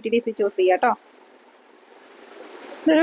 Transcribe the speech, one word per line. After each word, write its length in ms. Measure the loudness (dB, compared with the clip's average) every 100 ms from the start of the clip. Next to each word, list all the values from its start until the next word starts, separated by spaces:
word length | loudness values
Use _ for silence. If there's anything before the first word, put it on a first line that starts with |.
ടി 80 | 0
ഡി 60 | -2 -4
സി 80 | -4
ചൂസ് 160 | -4 0
ചെയ്യുക 160 | 2 2
കേട്ടോ. 160 | 0 -2 _ _ _ _ _ _ _ _ _ -20 -20 -20 -20 -20 -20 -20 -20 -6
ഇതൊരു 180 | 2 4